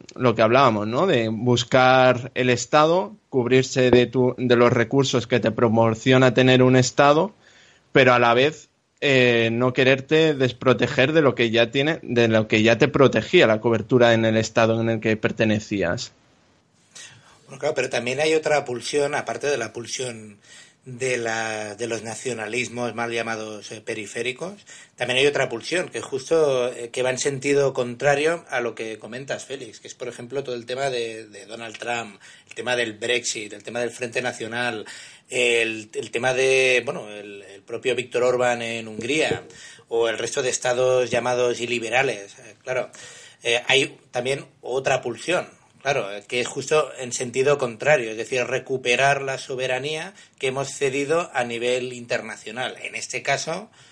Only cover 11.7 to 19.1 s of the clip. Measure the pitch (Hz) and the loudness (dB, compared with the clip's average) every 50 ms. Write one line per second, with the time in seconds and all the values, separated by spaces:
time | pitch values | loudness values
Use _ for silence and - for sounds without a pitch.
11.7 | 110 139 139 156 165 - - - 123 120 117 110 110 110 107 - 113 107 107 113 | 2 -2 0 0 -2 -4 -6 -2 2 2 4 4 4 2 2 2 2 4 4 4
12.7 | 117 110 147 139 - 143 135 120 - 110 107 - - 180 139 110 110 110 - 120 | 4 4 2 2 4 6 4 6 4 2 -2 2 4 4 6 6 4 2 2 0
13.7 | 113 107 104 - 131 120 120 120 113 113 113 113 107 110 107 - - 120 113 110 | 0 0 0 2 4 6 6 6 6 4 4 2 2 0 0 0 2 2 2 2
14.7 | 113 113 113 113 113 110 113 113 110 110 - - - - 113 110 104 104 - - | 2 0 0 -2 -2 -2 0 -2 -2 0 -2 -4 -2 0 0 0 0 -2 -2 -6
15.7 | 107 98 87 85 95 120 - - _ _ _ _ _ _ _ _ _ _ _ _ | -4 -2 -2 -2 -2 -4 -8 -14 _ _ _ _ _ _ _ _ _ _ _ _
16.7 | _ _ _ _ _ - - - - - _ - _ _ _ 135 139 135 143 151 | _ _ _ _ _ -20 -20 -20 -20 -20 _ -20 _ _ _ -20 -14 -6 -4 -4
17.7 | - 135 123 123 - 123 113 123 131 139 156 156 160 156 - 156 151 143 - 123 | -2 -2 -2 -2 -4 -4 -4 -4 -2 -2 0 2 0 0 2 0 0 0 -2 -4
18.7 | 123 117 - - 147 147 143 143 | -8 -8 -8 -4 -2 0 0 0